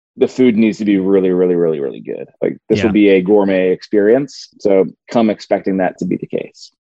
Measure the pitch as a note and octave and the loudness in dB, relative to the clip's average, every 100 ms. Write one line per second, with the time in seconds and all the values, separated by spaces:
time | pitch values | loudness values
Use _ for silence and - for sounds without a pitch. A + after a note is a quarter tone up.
0 | _ - A#2+ - B2+ G#2+ A2 F#2 G#2 G2 | _ -4 -4 2 2 2 0 0 -2 0
1 | F#2 G2 F#2+ F2+ F#2 F2 E2+ D2+ C#2 A1+ | 2 0 2 0 0 0 0 -2 -6 -10
2 | - - - _ - - _ G#2 G#2 G#2 | -12 -14 -14 _ -6 -6 _ -2 0 2
3 | G2+ F#2+ F#2 G#2 G2 F#2+ F#2 F2+ - G#2 | 4 4 4 2 2 0 0 -4 -4 0
4 | G2+ B2+ C#3 - - _ G#2 F#2+ E2 - | 2 2 -2 -14 -20 _ 0 0 0 -6
5 | - A#2+ A2 G2 - G2 G2 F#2+ F#2 - | -6 -2 0 -2 -4 -4 -2 -2 -4 -4
6 | F#2 - - - - _ - _ _ | -6 -6 -6 -10 -10 _ -20 _ _